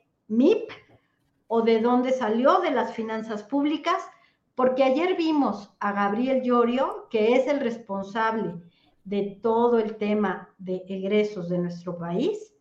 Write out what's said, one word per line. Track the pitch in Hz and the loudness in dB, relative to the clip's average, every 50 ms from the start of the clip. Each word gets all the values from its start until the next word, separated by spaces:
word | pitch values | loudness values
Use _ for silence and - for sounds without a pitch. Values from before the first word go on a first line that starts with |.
| _ _ _ _ _ - | _ _ _ _ _ -2
mip | 214 233 269 359 453 480 - - - - - _ _ _ _ _ _ _ _ _ _ _ _ | 2 4 4 4 4 2 0 -8 -14 -18 -20 _ _ _ _ _ _ _ _ _ _ _ _
o | - 226 226 | -2 0 2
de | 214 233 226 220 | 4 4 4 4
dónde | 226 240 247 247 254 262 | 4 2 2 2 2 0
salió, | 254 - 233 214 226 233 254 302 359 370 | 0 -2 0 -2 0 2 4 4 4 4
de | 359 320 | 2 0
las | 277 233 220 226 - | 0 -2 -2 -4 -6
finanzas | 233 220 220 220 220 220 233 214 208 | -8 -6 -6 -6 -6 -6 -6 -8 -8
públicas? | - - 277 285 285 302 311 - - 339 359 381 - - - _ _ _ _ _ _ _ _ | -6 -4 -2 0 0 0 -2 -2 -2 -2 -2 -2 -4 -10 -18 _ _ _ _ _ _ _ _
Porque | - 254 254 254 269 269 | 0 2 2 4 4 4
ayer | 262 262 302 349 370 381 | 4 4 2 2 0 0
vimos | 349 320 320 311 294 262 214 196 - - - _ - | 0 0 2 2 2 2 0 0 -4 -10 -16 _ -6
a | 208 202 | -4 -2
Gabriel | 202 202 202 202 208 226 254 262 269 254 | 0 0 0 0 0 0 0 0 0 0
Llorio, | - 247 247 240 233 233 240 262 294 349 440 - - - | 2 2 2 4 4 2 2 0 -2 -2 -4 -8 -8 -4
que | - 220 208 226 247 | 0 2 2 4 4
es | 269 - 311 | 4 2 2
el | 285 262 | 0 0
responsable | 240 226 226 226 - - 196 196 196 196 - 226 220 226 226 226 190 170 175 170 - - _ _ _ _ _ _ - | -2 -4 -6 -6 -8 -8 -8 -8 -8 -6 -4 -2 -2 0 0 -2 -4 -6 -8 -10 -14 -20 _ _ _ _ _ _ -10
de | 190 202 202 196 202 - - | -4 -4 -2 -2 -4 -6 -4
todo | - 226 226 226 240 240 240 226 | -2 0 2 2 4 4 4 2
el | 214 208 - | 0 0 -4
tema | - 208 208 208 214 208 185 180 202 - - _ - | -4 -2 0 0 0 0 0 -2 -6 -10 -18 _ -14
de | 185 185 185 185 185 185 | -8 -8 -8 -6 -6 -8
egresos | 196 190 190 196 208 214 214 208 208 185 175 175 | -8 -6 -4 0 2 2 0 0 -2 -6 -6 -4
de | 180 175 | -2 -2
nuestro | 175 175 175 - - 180 170 170 | -2 -4 -6 -8 -10 -10 -10 -8
país | 170 170 170 208 277 403 427 427 - - _ _ | -6 -4 -2 -2 -2 -2 -2 -4 -8 -16 _ _